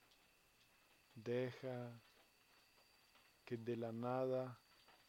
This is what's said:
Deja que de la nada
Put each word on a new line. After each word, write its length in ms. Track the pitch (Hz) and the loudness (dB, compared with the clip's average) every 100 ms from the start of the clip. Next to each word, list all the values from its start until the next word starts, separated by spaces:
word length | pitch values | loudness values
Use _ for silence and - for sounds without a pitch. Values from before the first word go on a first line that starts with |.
| - - - - - - - - - - - 117 | -20 -20 -20 -20 -20 -20 -20 -20 -20 -20 -20 -8
Deja 880 | 110 123 127 127 131 123 120 117 - - - - - - - - - - - - - - - | 2 2 2 0 -4 -4 -4 -8 -16 -20 -20 -20 -20 -20 -20 -20 -20 -20 -20 -20 -20 -18 -6
que 100 | 117 | -4
de 220 | 113 117 | 0 0
la 160 | 117 | 0
nada 680 | 113 123 131 131 131 127 123 - - - - | 0 0 2 4 2 0 -6 -16 -20 -20 -20